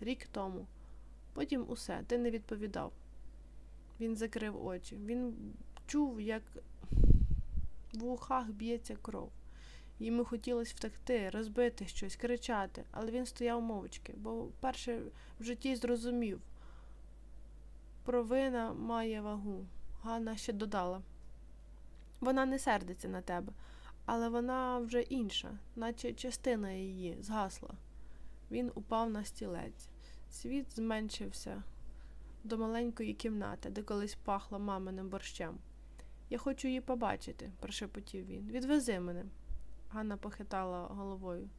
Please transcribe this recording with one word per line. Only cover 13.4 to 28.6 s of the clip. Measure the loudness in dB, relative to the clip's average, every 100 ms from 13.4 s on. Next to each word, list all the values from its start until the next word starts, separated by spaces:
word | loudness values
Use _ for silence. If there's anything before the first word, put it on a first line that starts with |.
| 2 2
мовчки, | 0 -2 -4 -8 -10 -6
бо | -4 -2
вперше | -4 -2 -2 0 -2 -2 -4 -10 -14 -8
в |
житті | -4 0 2 2
зрозумів. | 4 4 4 2 2 0 -6 -12 -12 -12 -14 -14 -16 -16 -14 -14 -14 -14 -14 -14 -14 -10
Провина | 0 2 6 6 6 4 0
має | 0 0 2 2 0
вагу. | -2 -2 -2 -4 -4 -4 -4 -4
Ганна | -2 -2 0 -2
ще | -2
додала. | 0 2 2 2 0 -6 -12 -12 -12 -14 -14 -16 -14 -14 -14 -12 0
«Вона | 4 6 6
не | 4
сердиться | 4 4 2 -6 -4
на | -4
тебе, | -2 -2 -2 -8 -12 -14 -14 -10 0
але | 2 4
вона | 2 2 2 2 2
вже | 2 2
інша, | 4 2 2 0 -4 -6 -8 -4
наче | -2 0 -2
частина | -2 -4 0 4 4 2
її | -2 -4 -2 -4 -4
згасла». | -2 0 0 -2 -8 -10 -12 -12 -10 -8 -10 -10 -4
Він | 0